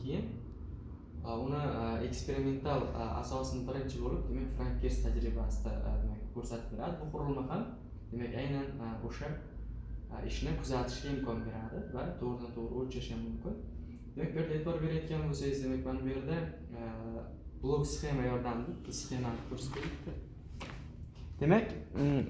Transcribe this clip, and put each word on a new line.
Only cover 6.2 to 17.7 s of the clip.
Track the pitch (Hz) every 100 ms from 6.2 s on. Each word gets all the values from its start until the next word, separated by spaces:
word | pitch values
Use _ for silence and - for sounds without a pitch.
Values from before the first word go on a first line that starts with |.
| - 120
ko'rsatib | 117 117 -
beradi. | 113 160 160
Bu | 151
qurilma | - 139 135 127
ham, | 185 240 - - - -
demak, | 117 120 120
aynan, | 143 139 139 143
e, | 113 110 117
o'sha, | - 147 - - - - - - - -
e, | 113 -
ishni | - 151 147
kuzatishga | 139 127 120 - 143
imkon | 131 123 110 110
beradi | 110 113 - -
va | 127 - -
to'g'ridan | 123 120 117 117
to'g'ri | 113 123
o'lchash | 131 123 120
ham | 113 113
mumkin. | 113 - 113 - - 120 - -
Demak, | 139 156
bu | 160
yerda | 156 156
e'tibor | 170 160
berayotgan | 156 160 156 156 151
bo'lsangiz, | 135 135 135
demak, | 131 127 131
mana | 127
bu | 131
yerda, | 135 156 165 160 - - 117
e, | 113 110 113 113 117 - - -
blok | 131